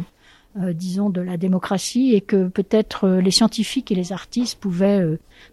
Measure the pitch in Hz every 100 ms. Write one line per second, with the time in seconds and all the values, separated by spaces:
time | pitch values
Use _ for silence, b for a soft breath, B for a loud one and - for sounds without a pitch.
0 | 175 b b b b 208 185 165 185 190
1 | 202 180 180 175 185 185 - 196 - 240
2 | 262 202 - 196 185 208 185 214 214 -
3 | 190 185 185 - 220 - 202 269 - 180
4 | 180 185 - 240 240 - 196 175 196 202
5 | 165 160 b b b